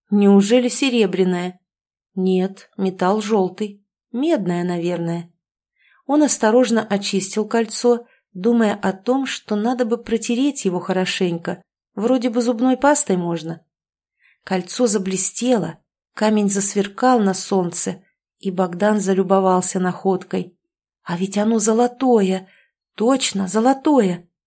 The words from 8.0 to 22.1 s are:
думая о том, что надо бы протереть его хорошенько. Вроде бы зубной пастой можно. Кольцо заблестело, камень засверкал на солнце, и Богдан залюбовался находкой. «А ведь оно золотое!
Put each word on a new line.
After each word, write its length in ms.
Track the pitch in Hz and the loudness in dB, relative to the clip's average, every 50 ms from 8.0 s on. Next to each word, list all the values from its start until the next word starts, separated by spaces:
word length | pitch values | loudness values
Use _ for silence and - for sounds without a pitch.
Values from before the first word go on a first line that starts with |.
| 233 _ _ _ _ _ - | -2 _ _ _ _ _ -10
думая 400 | 185 185 233 240 233 226 208 208 | -4 0 2 2 2 2 2 0
о 180 | 202 - 190 | -2 -2 -4
том, 340 | 190 190 - 240 254 269 269 | -4 -4 -2 -2 -2 -2 -2
что 300 | 262 - - - - 214 | -4 -8 -8 -6 -4 -4
надо 300 | 208 208 240 254 240 247 | -2 -2 -2 -2 -2 -2
бы 120 | 214 240 | -2 -4
протереть 680 | 233 - - 226 220 220 - 233 233 277 294 277 - - | -4 -4 -4 -4 -4 -2 -2 -2 0 0 -2 -2 -2 -2
его 160 | 185 175 180 | -2 -2 -4
хорошенько. 800 | - - 180 185 185 180 - - 190 175 170 170 - 180 - - _ _ _ _ _ _ - | -4 -2 -2 -2 -2 -2 -2 -2 -2 -2 -2 -4 -6 -8 -10 -10 _ _ _ _ _ _ -8
Вроде 340 | 196 208 240 262 254 226 254 | -4 0 0 0 0 0 -2
бы 120 | 220 247 | -2 0
зубной 360 | 233 240 240 220 254 254 262 | 0 0 0 0 0 0 0
пастой 400 | 254 269 285 294 - - - 190 | 2 2 2 2 2 2 0 -2
можно. 480 | 180 170 170 170 160 156 165 165 - _ _ _ _ _ _ _ _ _ _ _ _ _ _ _ _ - | -2 -2 -4 -6 -6 -8 -10 -12 -14 _ _ _ _ _ _ _ _ _ _ _ _ _ _ _ _ -8
Кольцо 440 | - 190 185 180 - - - 254 | -6 -4 -4 -2 -2 0 2 2
заблестело, 920 | 226 202 208 190 190 190 185 - - - - 240 254 247 208 165 165 160 - _ _ _ _ _ _ - | 2 2 0 -2 -2 -2 0 0 0 -2 -2 0 0 0 0 0 -4 -8 -14 _ _ _ _ _ _ -6
камень 360 | - 214 220 214 214 202 196 | -2 0 2 2 2 2 0
засверкал 680 | 202 202 196 - - 202 196 202 - - 254 254 254 233 | 0 0 0 0 0 0 -2 -4 -2 0 2 4 4 4
на 140 | 202 190 185 | 2 2 0
солнце, 680 | - - - 202 190 180 170 - - - 190 175 - _ _ _ _ _ _ _ _ | 0 0 0 0 0 0 -2 -2 -4 -4 -4 -6 -10 _ _ _ _ _ _ _ _
и 100 | - 190 | -8 -6
Богдан 500 | 180 180 185 175 175 175 202 214 214 208 | -2 -2 -2 -2 -2 0 0 0 0 0
залюбовался 800 | 196 190 190 190 190 185 196 190 190 190 185 185 180 - - 185 | 0 0 0 0 2 2 2 2 4 2 2 2 0 0 -2 -2
находкой. 800 | 185 180 180 - - 190 185 180 - - - 185 180 - _ _ _ _ _ _ _ _ _ _ - | -2 -4 -4 -2 -2 -2 -2 -2 -4 -6 -8 -8 -8 -8 _ _ _ _ _ _ _ _ _ _ -12
«А 140 | - 170 | -10 -6
ведь 200 | 170 190 202 202 | -6 -4 -4 -2
оно 220 | 208 208 220 233 220 | -2 0 0 0 0
золотое! 880 | 190 226 220 226 240 247 240 240 269 254 | 2 2 2 2 2 0 0 -2 0 2